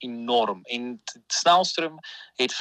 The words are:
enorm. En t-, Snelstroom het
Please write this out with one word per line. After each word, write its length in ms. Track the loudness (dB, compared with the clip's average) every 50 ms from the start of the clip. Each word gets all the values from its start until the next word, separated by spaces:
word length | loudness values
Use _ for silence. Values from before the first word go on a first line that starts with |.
| -8
enorm. 560 | -10 -10 -8 -2 2 2 2 2 2 -2 -6 -8 -8
En 240 | -8 -8 -6 -8 -10 -12
t-, 160 | _ -16 -16 -16 _ -6 -6
Snelstroom 640 | 2 4 6 6 6 4 2 -2 -2 -4 -4 -6 -10 -16 -18 -18 -18 -20 -10 _ -2
het 160 | -2 -2 0 -2